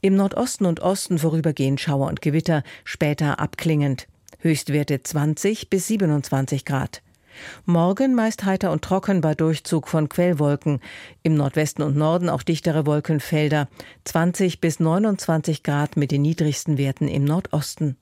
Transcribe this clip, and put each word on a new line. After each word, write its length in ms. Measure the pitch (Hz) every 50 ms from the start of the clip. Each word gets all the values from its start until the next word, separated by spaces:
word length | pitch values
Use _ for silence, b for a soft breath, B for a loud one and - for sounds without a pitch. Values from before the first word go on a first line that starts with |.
Im 160 | - 190 196
Nordosten 480 | 196 196 196 - - 240 254 - - 202
und 160 | 180 170 -
Osten 380 | - 180 190 196 - - 180 165
vorübergehend 640 | 143 165 151 165 151 165 147 - 139 135 139 139
Schauer 280 | - - 143 139 139 -
und 140 | - - -
Gewitter, 400 | 156 143 160 156 - 165 151 131 B B B B
später 540 | - - - 180 151 147 - 156 147 - -
abklingend. 680 | - 156 - - - 170 160 151 143 143 135 127 - _ - _ _ - - -
Höchstwerte 640 | - 165 160 139 - - 139 151 147 - 151 131 _
zwanzig 680 | - - 156 143 151 156 - - 202 220 - - -
bis 160 | - 196 175
siebenundzwanzig 800 | - 214 220 196 165 151 147 139 - - 135 135 135 - 135 -
Grad. 380 | - 139 135 135 135 - - _ B B B B B B B B B B B B
Morgen 500 | - 175 170 165 180 196 196 269 269 254
meist 300 | 240 220 220 220 - -
heiter 280 | 196 190 190 - 185 156
und 100 | 156 -
trocken 380 | - - 190 190 - 196 185
bei 140 | 151 156 151
Durchzug 540 | - 160 160 160 147 - - - 160 135 -
von 200 | - 160 156 147
Quellwolken. 720 | - - 175 180 180 139 151 143 143 143 - 156 147 131 B B B B B B B B _
Im 120 | 165 160
Nordwesten 480 | 151 143 139 - 156 156 147 - - 151
und 140 | 151 139
Norden 320 | 147 151 156 165 180 175 175
auch 140 | 165 151 -
dichtere 420 | - 165 156 - 170 156 156 151
Wolkenfelder. 840 | 147 147 151 151 - 160 151 - - - 151 151 151 147 151 147 - B B B B B B B
Zwanzig 560 | - - 165 165 175 175 - 202 185 160 -
bis 200 | - 165 151 -
neunundzwanzig 840 | 165 160 160 185 214 220 202 190 - - 165 156 151 - 156 - _
Grad 340 | - 143 143 147 147 -
mit 140 | - 147 131
den 120 | 143 143 143
niedrigsten 540 | 151 165 - 165 151 143 - - - 151
Werten 320 | 135 139 135 135 - 160 139
im 160 | - 143 139
Nordosten. 720 | 143 151 175 190 - - 151 143 - - - 160 147 131 _